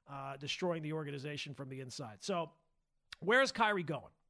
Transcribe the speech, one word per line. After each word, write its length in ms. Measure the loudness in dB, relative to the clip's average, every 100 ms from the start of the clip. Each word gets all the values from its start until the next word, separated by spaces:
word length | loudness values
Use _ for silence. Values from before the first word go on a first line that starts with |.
| -14
uh, 280 | -10 -8 -6
destroying 440 | -6 0 0 0
the 120 | -2
organization 600 | -2 -4 -6 -6 -6 -8
from 140 | -8 -8
the 140 | -8
inside. 380 | -8 -8 -8 -8
So 300 | -2 -2 -2 _ _ _ _ _ _ -4
where's 320 | 6 6 6
Kyrie 320 | 4 4 4
going 300 | 0 -4 -6 _